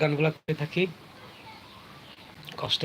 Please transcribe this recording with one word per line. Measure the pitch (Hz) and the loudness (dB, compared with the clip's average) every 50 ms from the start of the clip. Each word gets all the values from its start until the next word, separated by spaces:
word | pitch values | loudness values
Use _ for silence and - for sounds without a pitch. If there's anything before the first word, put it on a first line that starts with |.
গানগুলো | 156 151 147 143 156 156 151 - | 4 4 6 6 6 4 4 2
করে | _ - 156 - 147 | _ -2 0 0 0
থাকি, | 151 - 175 185 185 156 - - - - - - - - - - - - - - - - - - - - - - - - - - - - - - - - - | 0 2 2 2 2 2 -6 -14 -18 -18 -18 -18 -16 -16 -16 -16 -16 -16 -16 -16 -18 -18 -18 -18 -18 -18 -18 -16 -18 -18 -18 -18 -18 -18 -16 -14 -12 -8 -6
কষ্ট | - 156 - - 160 | 0 0 2 4 6